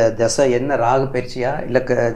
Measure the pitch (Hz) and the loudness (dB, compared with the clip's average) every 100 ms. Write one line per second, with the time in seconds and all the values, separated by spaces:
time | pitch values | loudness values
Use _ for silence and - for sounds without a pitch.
0 | 113 113 113 - 139 120 139 131 117 135 | 4 2 0 2 2 2 0 0 2 0
1 | 135 127 120 131 123 147 - 123 123 123 | 0 -4 -6 -4 -4 -4 -2 0 0 0
2 | 120 | 0